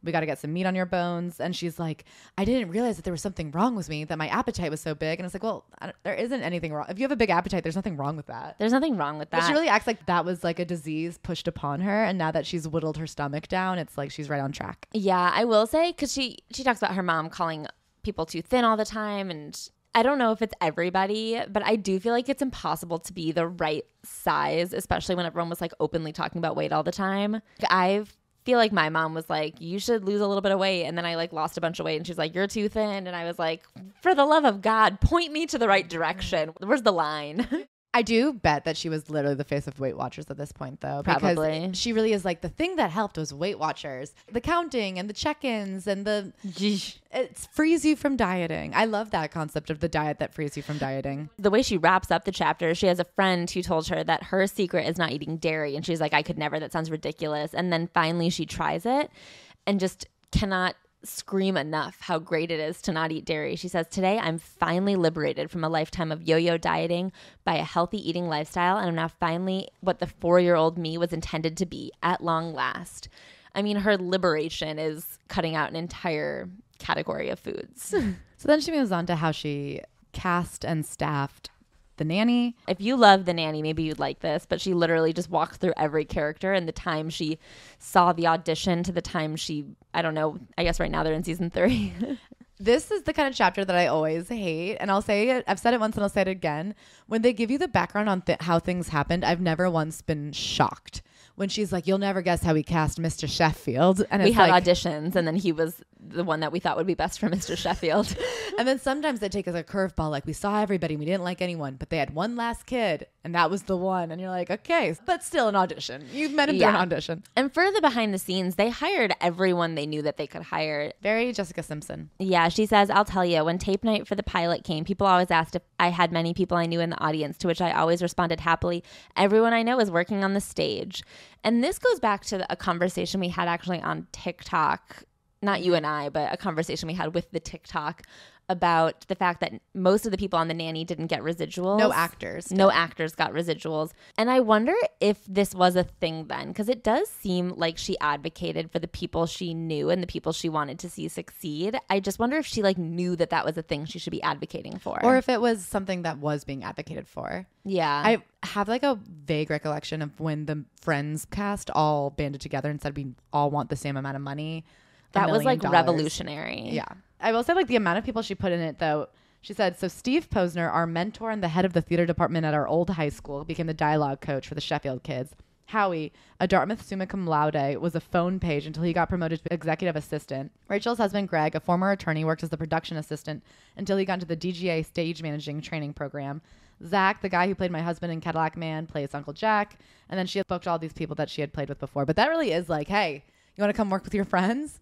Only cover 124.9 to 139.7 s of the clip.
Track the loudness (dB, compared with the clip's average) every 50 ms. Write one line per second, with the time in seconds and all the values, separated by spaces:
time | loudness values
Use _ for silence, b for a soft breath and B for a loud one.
124.9 | -2 2 4 6 6 6 6 6 4 2 2 2 -4 -8 _ _ _ _ 2 2
125.9 | 4 4 2 2 4 2 0 0 2 0 0 2 2 0 2 2 2 0 0 0
126.9 | -2 -2 0 0 0 0 -2 -4 -6 -4 0 0 0 2 2 0 2 2 4 4
127.9 | 4 2 2 -2 0 0 0 0 0 -2 2 0 2 2 2 -2 -2 -4 B B
128.9 | B B B B B 2 4 6 6 6 6 6 4 4 2 2 4 4 2 4
129.9 | 4 2 2 2 0 0 2 2 2 0 -2 -2 -2 -2 -2 0 0 -4 -6 -8
130.9 | -10 -12 -12 B B B B B B B 0 2 2 2 2 2 -2 2 2 2
131.9 | 2 4 2 0 0 0 -2 -4 -4 -4 -2 -4 -4 -4 -2 -2 0 2 0 0
132.9 | 0 -2 -4 -2 -2 -2 -2 -2 0 -2 0 0 0 -2 -2 -4 -4 -2 -2 -4
133.9 | -4 -4 -6 -12 -16 -10 -8 -8 -8 -8 -10 -2 0 2 4 4 2 0 _ _
134.9 | -20 -20 -20 _ _ _ _ _ _ _ -2 -2 0 0 2 2 2 2 2 0
135.9 | -2 -2 -4 -4 -2 -2 -2 -2 -2 -4 -4 -4 -2 -2 -2 -4 -4 -6 -6 -6
136.9 | -6 -4 -4 -2 -2 -4 -4 _ -8 -8 -8 -8 -16 -16 _ -8 -8 -6 -4 -4
137.9 | -8 -8 -16 B B B B B B B B _ -2 2 4 4 6 6 6 4
138.9 | 2 _ -6 _ -4 0 0 0 0 0 -4 -6 -6 -10 _ _